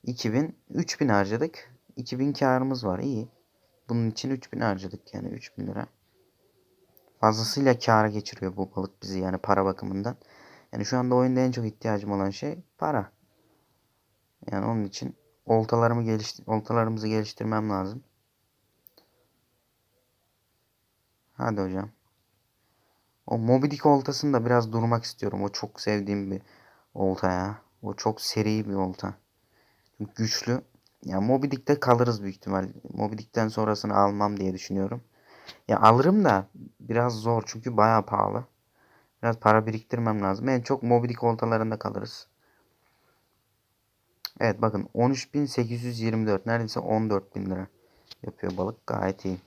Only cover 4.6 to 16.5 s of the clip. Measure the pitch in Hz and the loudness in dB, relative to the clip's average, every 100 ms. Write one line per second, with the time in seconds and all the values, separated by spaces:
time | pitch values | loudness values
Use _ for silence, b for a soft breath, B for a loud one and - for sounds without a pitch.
4.6 | 113 95 95 95 _ 101 98 - - - | -2 -2 -6 -12 _ -10 -10 -10 -14 -10
5.6 | 98 101 - _ _ _ _ _ _ _ | -8 -6 -10 _ _ _ _ _ _ _
6.6 | _ _ _ _ _ _ 110 107 113 - | _ _ _ _ _ _ 4 4 -2 2
7.6 | 135 120 - 110 107 104 98 - 95 95 | 2 2 4 4 4 -2 -8 -8 -8 -4
8.6 | 92 - 95 _ 98 95 92 92 - 98 | -6 -4 -8 _ -8 -4 -4 -4 2 2
9.6 | 95 95 98 95 107 123 B B B B | 2 -2 -6 -4 -6 -8 B B B B
10.6 | B - 104 127 123 123 127 127 127 123 | B -8 -2 0 4 4 4 4 2 0
11.6 | 113 - 113 104 104 101 98 98 143 165 | -6 -4 -4 -2 -2 0 -2 -2 -8 -8
12.6 | - _ 156 139 95 _ _ _ _ _ | -16 _ -2 0 -4 _ _ _ _ _
13.6 | _ _ _ _ _ _ _ _ - 98 | _ _ _ _ _ _ _ _ -6 -4
14.6 | 110 113 101 - - - _ _ - 113 | -2 -2 -4 -6 -10 -10 _ _ 0 2
15.6 | 110 117 117 117 113 110 104 - - | 4 2 4 2 0 -2 -4 -12 -4